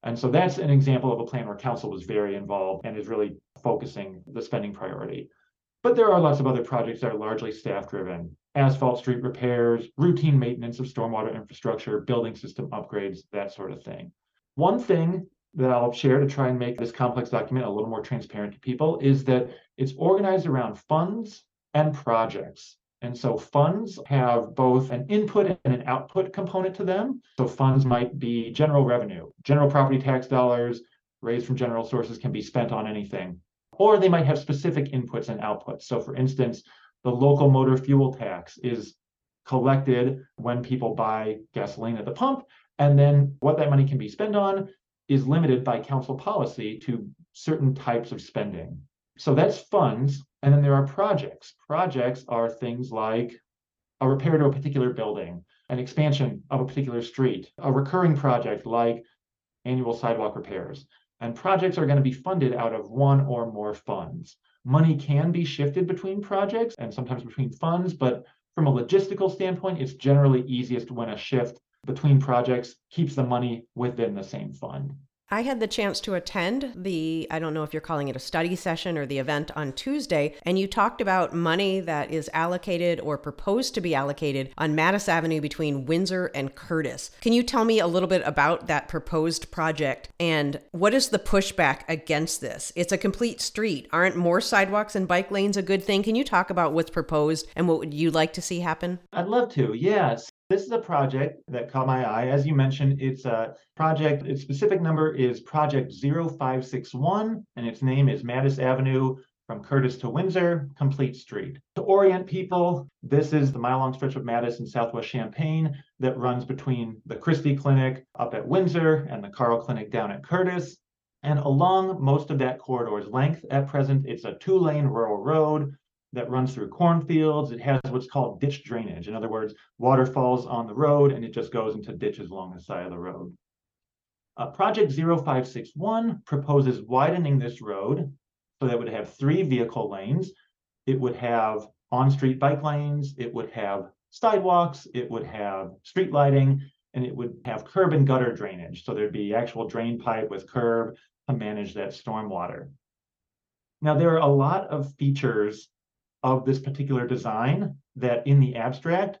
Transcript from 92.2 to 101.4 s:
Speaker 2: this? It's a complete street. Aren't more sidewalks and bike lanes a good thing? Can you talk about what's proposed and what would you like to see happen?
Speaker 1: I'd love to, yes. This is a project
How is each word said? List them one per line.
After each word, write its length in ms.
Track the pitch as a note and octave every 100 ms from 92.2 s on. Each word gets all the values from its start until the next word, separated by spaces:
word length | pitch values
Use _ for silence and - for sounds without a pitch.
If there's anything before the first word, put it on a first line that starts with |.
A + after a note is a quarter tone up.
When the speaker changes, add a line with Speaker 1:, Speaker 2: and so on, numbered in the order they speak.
| D#3+ -
Speaker 2:
this? 280 | B2 A#2 - -
It's 160 | F3
a 60 | F#3+
complete 420 | G3 G3 A#3+ -
street. 480 | - - G#3+ C#3+ -
Aren't 240 | D#3+ F#3 E3+
more 260 | E3+ F3+
sidewalks 520 | - G#3 F#3+ G#3 G#3
and 140 | G3+ F#3
bike 220 | F3+ F#3
lanes 260 | G3 G3+ G3+
a 60 |
good 200 | F3+ G3
thing? 200 | F#3+ G3
Can 120 | G#3
you 80 | A3+
talk 280 | C4+ A3 -
about 240 | F3+ E3
what's 160 | D#3 D#3+
proposed 580 | - D#3 D#3 D3+ D#3+ - -
and 100 | E3+
what 120 | D#3+
would 160 | D3+
you 160 | D3 E3
like 240 | D#3 D#3+
to 80 | F3+
see 180 | - F3
happen? 400 | F3 D#3+ F3 F3+ _
Speaker 1:
I'd 140 | E3+ F3+
love 240 | A#3+ A#3+
to, 180 | D3 A2+
yes. 580 | A2+ F3 G#3 D3 A2+ - _ _
This 120 | F#3+
is 100 | -
a 60 | A3+
project 600 | A3 D3+ C3+ C3 C#3+ -